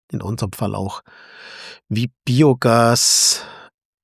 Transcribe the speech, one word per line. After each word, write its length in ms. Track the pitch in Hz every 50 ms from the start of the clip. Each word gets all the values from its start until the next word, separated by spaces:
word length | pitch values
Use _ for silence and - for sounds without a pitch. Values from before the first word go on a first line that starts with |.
| _ _
in 100 | - -
unserem 300 | - 95 113 - 113 98
Fall 240 | - - 110 104 101
auch, 280 | 98 95 95 - - - - - - - - - - - - - - - - - - _ -
wie 220 | 110 110 123 127 - _ _
Biogas 1200 | 139 123 127 156 147 127 127 - 123 113 117 117 117 120 120 - - - - - - - - - - - - - - _ _ _ _ _ _